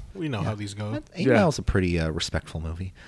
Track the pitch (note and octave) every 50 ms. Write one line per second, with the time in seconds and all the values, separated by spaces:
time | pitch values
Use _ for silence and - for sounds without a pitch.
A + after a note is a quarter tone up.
0 | - - - G3 E3+ D3+ C3 G#2 - A2+ A2 G#2 G#2 G2+ G2+ G#2 G#2 G#2 A2+ -
1 | - - - E3+ F#3+ C3 A#2+ G#3 G3+ E3 C#3 - F2+ - - G2+ F#2 F2 E2+ E2+
2 | D#2+ D#2+ D#2 E2+ - - - D#2+ - - - D#2+ D#2+ D#2+ E2 E2+ F#2+ F#2 - -
3 | -